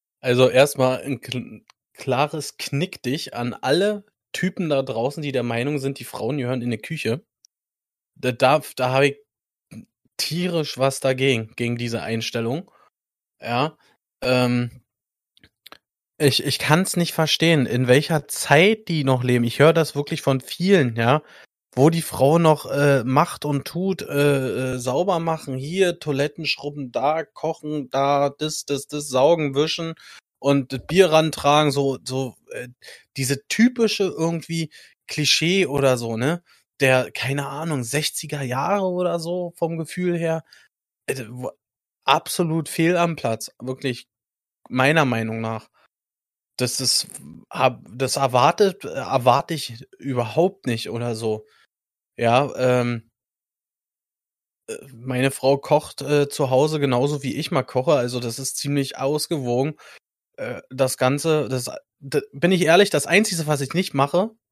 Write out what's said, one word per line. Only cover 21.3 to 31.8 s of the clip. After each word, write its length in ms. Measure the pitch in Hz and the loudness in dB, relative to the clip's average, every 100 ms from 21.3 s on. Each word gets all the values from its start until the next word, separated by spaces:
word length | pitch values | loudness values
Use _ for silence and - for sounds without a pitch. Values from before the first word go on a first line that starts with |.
| - - _ _ 123 | -20 -20 _ _ 4
wo 120 | 151 | 4
die 120 | 165 | 4
Frau 380 | - - 135 165 | -2 2 4 6
noch, 280 | 165 147 98 | 6 4 0
äh, 320 | 143 143 139 | 2 4 4
macht 400 | 120 135 175 - | 2 2 2 -2
und 220 | 151 143 - | -4 -4 -4
tut, 340 | 170 190 185 | -4 -4 -4
äh, 720 | - 143 147 139 127 101 131 127 | -4 0 2 2 -2 -4 -4 -4
äh, 40 | |
sauber 400 | 123 139 190 170 | -2 0 0 0
machen, 380 | 165 160 - 131 | -2 -4 -6 -8
hier, 420 | 143 185 180 170 | -4 0 0 0
Toiletten 460 | 151 135 147 160 147 | -4 -2 -2 -4 -6
schrubben, 480 | - 143 143 127 | -6 -6 -8 -6
da, 320 | 117 139 160 147 | -2 0 -2 -4
kochen, 640 | - 160 - 151 151 127 | -6 -6 -6 -6 -8 -4
da, 400 | 135 139 143 143 | 0 2 2 0
das, 340 | - 156 - | -2 -6 -6
das, 240 | - 139 - | -6 -6 -6
das, 220 | 147 147 | -8 -2
saugen, 460 | 127 147 165 143 135 | 4 4 4 2 0
wischen 400 | 156 - 165 160 - - _ _ | -2 -2 -8 -10 -18 -20 _ _
und 320 | 135 139 131 | 2 2 0
das 140 | 131 - | -8 0
Bier 240 | 175 180 | 4 6
rantragen, 600 | 156 160 - 143 147 151 | 6 2 0 2 4 4
so, 260 | 135 | 2